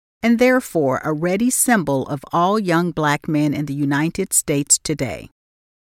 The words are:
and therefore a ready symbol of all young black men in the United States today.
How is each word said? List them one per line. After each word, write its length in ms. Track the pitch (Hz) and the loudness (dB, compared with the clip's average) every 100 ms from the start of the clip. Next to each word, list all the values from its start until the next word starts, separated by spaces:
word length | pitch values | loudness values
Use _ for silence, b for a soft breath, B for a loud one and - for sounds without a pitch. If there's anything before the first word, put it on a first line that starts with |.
| _ _ | _ _
and 160 | 233 233 | 0 4
therefore 600 | 247 254 - 170 135 127 | 4 2 0 0 0 0
a 80 | 147 | -2
ready 380 | 151 170 190 240 | -2 -2 0 0
symbol 580 | - - 226 151 139 - | 0 2 2 2 -2 -2
of 160 | 143 - | -6 -4
all 260 | 165 180 214 | 0 0 0
young 340 | 190 165 175 | 0 0 0
black 360 | 160 151 147 - | 0 0 0 0
men 260 | 151 151 | 0 0
in 120 | 135 147 | 0 -4
the 80 | |
United 580 | 143 143 143 160 - 190 | -2 0 0 0 -2 -2
States 480 | - - 143 147 - | -2 0 -2 0 -2
today. 480 | - 151 127 73 - _ _ _ _ _ | -2 -4 -6 -8 -14 _ _ _ _ _